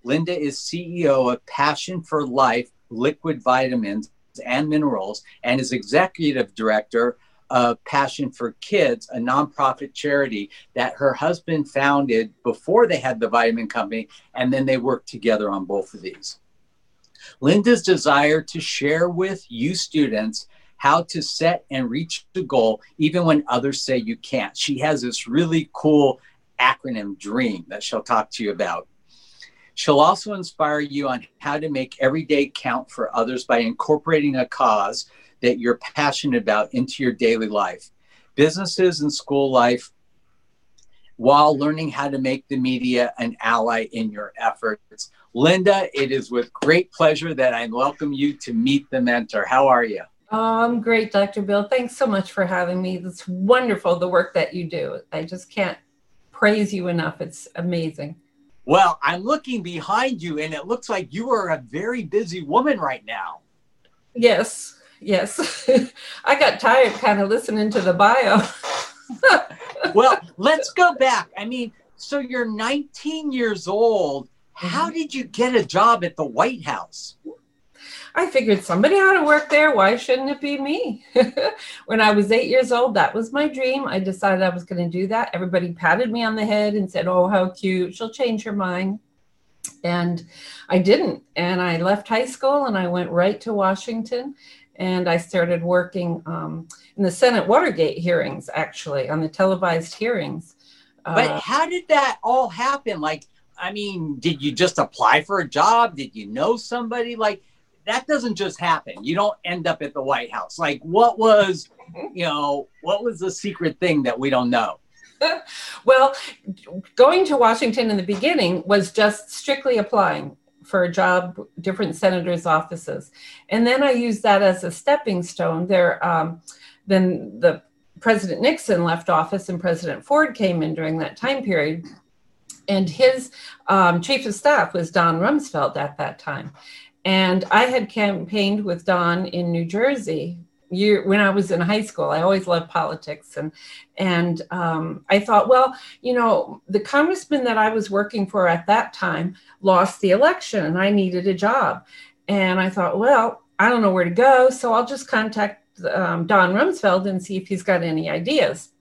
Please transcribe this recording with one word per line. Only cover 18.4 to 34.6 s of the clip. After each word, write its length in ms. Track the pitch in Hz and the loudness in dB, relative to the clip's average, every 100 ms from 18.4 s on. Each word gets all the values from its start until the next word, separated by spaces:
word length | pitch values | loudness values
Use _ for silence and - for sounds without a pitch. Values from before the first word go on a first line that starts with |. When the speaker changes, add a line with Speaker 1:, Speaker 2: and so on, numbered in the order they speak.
Speaker 1:
to 180 | 156 165 | -2 -10
share 500 | - - 143 160 175 | -8 -4 0 2 0
with 360 | 170 190 196 _ | 0 -4 -6 _
you 260 | 117 139 165 | -4 -4 -2
students 720 | - 156 135 107 110 107 - _ _ _ | -2 0 0 0 -4 -8 -16 _ _ _
how 280 | 139 160 | 2 2
to 180 | 170 165 | 0 -8
set 420 | 151 - 165 175 _ | -6 -2 0 -2 _
and 180 | 131 123 | -6 -4
reach 360 | 131 165 - _ | -6 -6 -10 _
the 100 | 185 | -10
goal, 380 | 135 131 110 110 _ - | -2 2 2 0 _ -2
even 260 | 151 175 | 0 2
when 220 | 170 147 147 | 4 2 2
others 340 | 123 139 139 | -2 -2 -6
say 160 | - 131 | -4 -4
you 200 | 110 113 | -4 -10
can't. 380 | - 127 98 - | -6 -6 -6 -6
She 220 | - 131 | -6 -2
has 220 | 151 147 | -2 -2
this 240 | 120 113 117 | -4 -8 -2
really 440 | 135 165 160 151 | 0 2 -2 -4
cool 480 | - 156 147 139 - _ _ _ - | -2 4 6 6 2 _ _ _ 0
acronym, 580 | 127 - - 113 101 - | 0 0 -6 -8 -8 -10
dream, 480 | 104 117 120 92 85 | -6 -2 -2 -4 -10
that 120 | 95 | -12
she'll 220 | - 110 | -6 -8
talk 260 | - 113 107 | 0 -2 -2
to 120 | - | -6
you 80 | 104 | -6
about. 380 | 85 95 85 - _ _ _ _ _ - _ _ - | -4 -4 -6 -12 _ _ _ _ _ -20 _ _ -6
She'll 220 | - 143 | 2 6
also 340 | 156 202 214 | 6 4 -4
inspire 460 | 196 170 - 151 151 | -10 -10 -4 -2 -2
you 280 | 147 139 139 | -4 -4 -4
on 200 | 123 - _ | -6 -10 _
how 220 | 143 151 | -6 -4
to 100 | 160 | -4
make 280 | 139 131 - | -6 -6 -2
every 240 | 131 156 | 0 0
day 280 | 160 147 139 | 0 0 0
count 380 | - 127 123 - | -4 -6 -6 -8
for 260 | - - - | -8 -4 -2
others 280 | 113 127 | -2 -4
by 160 | - 120 | -2 0
incorporating 760 | 113 - - 151 160 160 147 131 | 0 -4 0 0 2 0 0 -2
a 120 | 123 | -4
cause 580 | - | 0